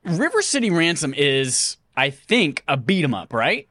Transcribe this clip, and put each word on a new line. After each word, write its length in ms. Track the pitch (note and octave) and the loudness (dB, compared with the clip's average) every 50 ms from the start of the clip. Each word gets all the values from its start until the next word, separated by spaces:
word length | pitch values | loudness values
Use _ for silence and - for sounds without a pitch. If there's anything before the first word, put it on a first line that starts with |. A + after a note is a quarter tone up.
| - | -6
River 380 | F3+ E3 E3+ C#4 E4 - G#4+ | -4 -2 0 0 0 0 0
City 280 | G4 - - C#4 A#3 G#3+ | 0 0 0 0 0 2
Ransom 440 | F3 E3 E3 E3+ E3+ C#3+ D3 C#3 C3+ | 2 2 2 2 0 -2 -4 -6 -2
is, 600 | C#3 C#3+ C#3+ C3+ C3+ C3+ B2+ B2+ - - - - _ _ _ - | 0 0 2 2 0 0 0 -2 -2 -2 -2 -6 _ _ _ -2
I 140 | C3 C3+ C#3 | -2 -2 -2
think, 520 | C3+ - _ - G#3+ B3 G3 D3 B2+ - - - | -2 -6 _ 0 2 2 2 2 -2 -4 -4 -2
a 80 | C#3 | -2
beat 260 | C3+ A2+ A#2+ F#3+ F#3 | -2 0 0 2 2
'em 120 | D#3 C3+ A2+ | 2 0 0
up, 180 | F#2+ E2 - | -2 -6 -4
right? 340 | - A2+ A2+ D3 G#3+ C4 - _ | -2 0 0 0 0 -2 -6 _